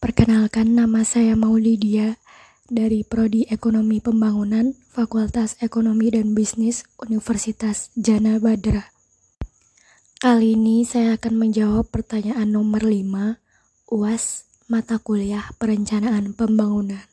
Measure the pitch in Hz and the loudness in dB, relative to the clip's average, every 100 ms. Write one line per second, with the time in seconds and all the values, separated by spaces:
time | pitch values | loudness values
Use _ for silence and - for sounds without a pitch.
0 | 226 233 226 220 214 - 226 233 233 220 | -4 2 4 4 2 0 2 2 2 2
1 | 220 233 226 220 220 226 220 226 208 214 | 0 2 2 2 2 2 2 2 0 0
2 | 214 220 _ - - _ _ 233 220 214 | -2 -4 _ -20 -20 _ _ -2 0 -2
3 | 208 226 226 220 - 220 233 220 220 214 | -2 -2 0 0 -2 -2 0 0 0 0
4 | 233 226 220 208 202 220 240 269 _ - | 0 0 2 0 0 0 0 -4 _ -4
5 | 226 220 214 240 220 - 226 233 226 220 | -2 -2 -2 -2 -4 -4 -4 -2 0 2
6 | 220 226 214 214 214 - 226 240 - _ | 2 2 0 0 -2 0 -2 -2 -8 _
7 | 226 220 - 226 226 214 220 208 - - | -6 -6 -2 -4 -4 -4 -4 -4 -8 -4
8 | 220 214 220 220 226 220 214 104 - _ | 0 2 2 2 2 0 0 -2 -4 _
9 | _ _ _ _ - _ _ _ _ _ | _ _ _ _ -14 _ _ _ _ _
10 | _ _ 254 233 220 220 220 226 233 247 | _ _ 2 4 4 2 2 2 0 0
11 | 226 220 233 226 226 214 214 214 226 226 | 0 0 -2 0 0 2 2 0 -2 -4
12 | - 220 208 240 214 214 214 214 220 208 | -6 -4 -4 -2 0 0 0 0 0 0
13 | 196 196 208 233 _ _ _ _ _ 226 | -2 -2 -4 -4 _ _ _ _ _ -2
14 | 208 226 - - - _ _ 233 220 226 | -2 -2 -4 -10 -16 _ _ -4 -2 -6
15 | - 214 202 208 - - 226 214 208 214 | -2 -4 -2 -6 -8 -6 -2 0 0 -2
16 | 214 208 202 202 226 214 214 208 202 196 | 0 -2 -2 -4 0 2 2 -2 -4 -8
17 | - | -14